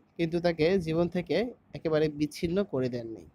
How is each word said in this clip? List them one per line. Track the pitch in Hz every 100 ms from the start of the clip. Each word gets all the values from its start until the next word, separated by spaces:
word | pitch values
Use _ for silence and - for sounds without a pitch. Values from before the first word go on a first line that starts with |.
| _ -
কিন্তু | 165 170
তাকে | 170 165 156 190
জীবন | 160 160 170
থেকে | 180 170 156 247 - _
একেবারে | 147 160 156 156
বিচ্ছিন্ন | 147 147 - 170 180
করে | 202 135 127
দেননি। | 120 117 107 78